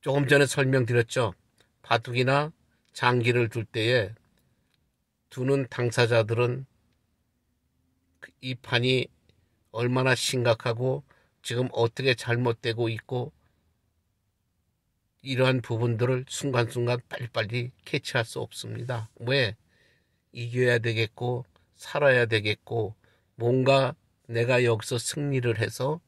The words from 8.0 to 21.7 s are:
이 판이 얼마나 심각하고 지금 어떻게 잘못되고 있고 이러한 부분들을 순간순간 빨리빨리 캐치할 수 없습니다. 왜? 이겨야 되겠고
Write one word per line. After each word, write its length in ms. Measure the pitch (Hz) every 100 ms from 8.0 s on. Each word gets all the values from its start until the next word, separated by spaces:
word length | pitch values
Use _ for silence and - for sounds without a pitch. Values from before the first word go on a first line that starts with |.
| _ _ - _
이 140 | 127 127
판이 520 | - 123 123 127 - _ _ _ _ _ _
얼마나 420 | 110 123 127 131
심각하고 920 | 123 - 131 120 113 127 117 127 135 - _ _ _
지금 280 | - 120 127
어떻게 420 | - 117 - 131
잘못되고 760 | 123 - 120 123 117 120 113 120
있고 440 | 110 - 127 127 _ _ _ _ _ _ _ _ _ _ _ _ _ _ _ _ _ _ _
이러한 400 | 131 127 131 131
부분들을 640 | 117 117 120 113 123 127 131
순간순간 720 | - 139 127 117 123 120 123 -
빨리빨리 640 | - 120 - 107 120 120 -
캐치할 420 | - 147 - 127 113
수 140 | -
없습니다. 680 | 113 - 113 110 120 120 110 _
왜? 420 | 117 135 117 110 _ _ _ _ _ _ _
이겨야 480 | 123 120 123 123 120
되겠고 680 | 117 113 110 - 123 123 123 _ _